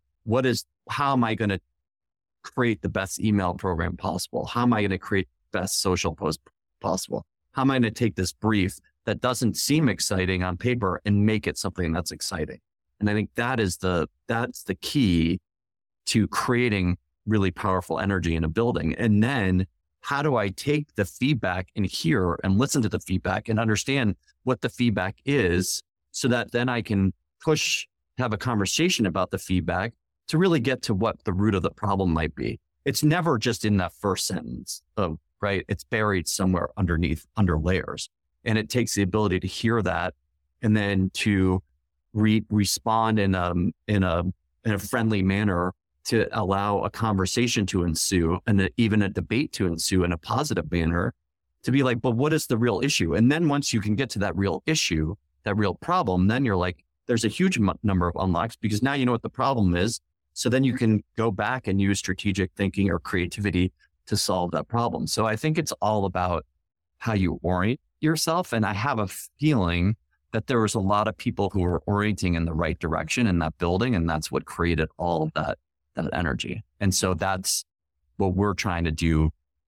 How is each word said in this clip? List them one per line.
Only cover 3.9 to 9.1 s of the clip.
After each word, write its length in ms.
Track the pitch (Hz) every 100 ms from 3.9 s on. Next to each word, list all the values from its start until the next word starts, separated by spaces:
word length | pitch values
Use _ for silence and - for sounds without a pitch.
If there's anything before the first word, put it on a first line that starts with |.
| 87
possible? 520 | 92 - - 120 113
How 160 | 120
am 100 | 123
I 80 | 113
gonna 160 | 101 92
create 300 | - 98 - _ _
the 80 | 95
best 220 | 92 -
social 340 | 98 90 92 78
post 240 | 78 80 _ _ _ _
possible? 440 | 98 92 - - - _ _
How 100 | -
am 80 | 131
I 60 | 131
gonna 160 | 110
take 240 | 110 113 -
this 180 | 92
brief 460 | - 107 104 92 - _ _
that 160 | -